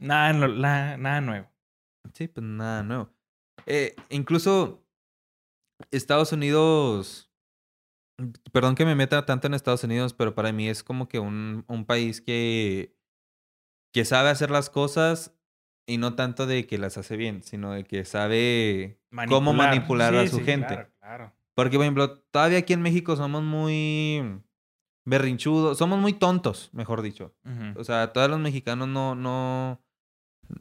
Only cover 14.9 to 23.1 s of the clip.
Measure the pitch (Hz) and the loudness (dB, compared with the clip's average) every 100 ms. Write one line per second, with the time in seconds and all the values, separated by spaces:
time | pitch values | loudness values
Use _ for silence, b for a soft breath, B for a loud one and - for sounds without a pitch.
14.9 | 151 160 165 - _ _ _ _ _ - | 2 0 0 -6 _ _ _ _ _ -6
15.9 | 117 120 120 127 120 131 127 113 104 98 | -2 -2 -2 -4 -4 -2 -2 -2 -6 -6
16.9 | 98 92 110 113 98 - 104 101 101 95 | -8 -10 -6 -6 -8 -12 -10 -8 -8 -6
17.9 | 98 95 104 104 113 120 120 110 95 95 | -8 -6 -2 0 2 2 2 2 0 -4
18.9 | - _ 120 117 135 143 147 139 135 120 | -12 _ -10 2 2 4 4 4 4 2
19.9 | 120 117 120 120 123 123 143 - - - | 2 4 4 2 0 0 0 -2 -8 -12
20.9 | _ 101 120 113 _ _ - 127 139 147 | _ -20 -18 -18 _ _ 0 2 4 2
21.9 | 139 139 - _ 147 160 180 175 175 170 | 2 0 -2 _ 2 4 4 2 0 2
22.9 | 175 175 | 0 0